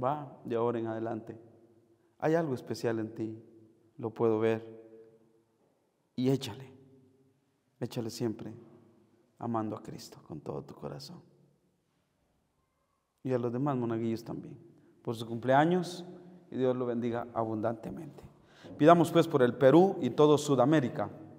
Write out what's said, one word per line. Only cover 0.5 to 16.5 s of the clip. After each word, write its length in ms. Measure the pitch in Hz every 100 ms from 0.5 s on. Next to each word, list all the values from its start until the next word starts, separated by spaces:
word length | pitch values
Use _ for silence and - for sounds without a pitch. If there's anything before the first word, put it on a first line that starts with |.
| 117
ahora 240 | 120 117
en 80 | 113
adelante. 520 | 110 113 113 110 107 - - _ _ _ _ _ -
Hay 160 | 151 165
algo 180 | 160
especial 460 | 120 - 110 120 113
en 140 | 110
ti, 300 | 113 110 113 - - - _ _ -
lo 120 | 117
puedo 300 | 120 113 110
ver. 360 | 113 113 113 - - - - _ _ _ _ _ _ _ _ _ _ -
Y 140 | 127
échale, 420 | 135 107 117 - - - - _ _ _ _ _ _ _ -
échale 300 | 117 127 113
siempre, 440 | - 120 104 113 107 - - _ _ _ _ _ -
amando 380 | 117 113 110 110
a 80 |
Cristo 360 | - - - - -
con 120 | 78
todo 220 | - 71
tu 100 | 73
corazón. 480 | - 73 71 - - - _ _ _ _ _ _ _ _ _ _ _ _ _ _ _ _ _ _ _
Y 120 | 131
a 40 | 127
los 140 | 120
demás 240 | 123 143 127
monaguillos 480 | 117 113 117 110
también, 340 | - 82 - - - _ _ _
por 140 | 123 113
su 120 | 117
cumpleaños, 760 | 117 123 135 165 180 165 - - - - -
y 80 | -